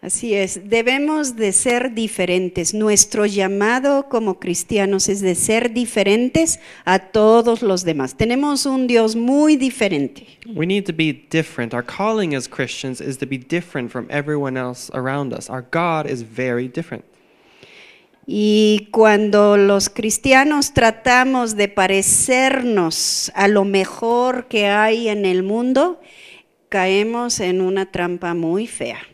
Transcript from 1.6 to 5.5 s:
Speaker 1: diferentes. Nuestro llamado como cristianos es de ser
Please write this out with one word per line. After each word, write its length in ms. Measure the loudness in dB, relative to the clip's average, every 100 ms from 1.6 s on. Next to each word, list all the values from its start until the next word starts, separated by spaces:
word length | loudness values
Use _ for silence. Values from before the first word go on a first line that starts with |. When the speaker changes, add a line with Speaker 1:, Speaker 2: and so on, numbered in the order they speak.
| 0 0 -2
Speaker 1:
diferentes. 800 | -4 -6 -4 0 0 0 -4 -4
Nuestro 540 | -2 0 2 0 0 -2
llamado 840 | 0 -2 0 0 0 0 0 -2
como 300 | -4 -2 -4
cristianos 680 | -4 -6 -2 -2 0 0 0
es 120 | 0
de 140 | 0
ser 380 | -2 0